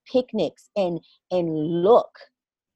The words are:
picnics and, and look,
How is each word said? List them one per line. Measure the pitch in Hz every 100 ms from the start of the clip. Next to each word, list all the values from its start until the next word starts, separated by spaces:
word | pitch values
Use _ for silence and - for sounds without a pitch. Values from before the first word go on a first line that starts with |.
| -
picnics | 254 254 214 147 - _ 202
and, | 180 165 - _ _
and | 180 165 156 156 170
look, | 190 233 - - - _ _ _ _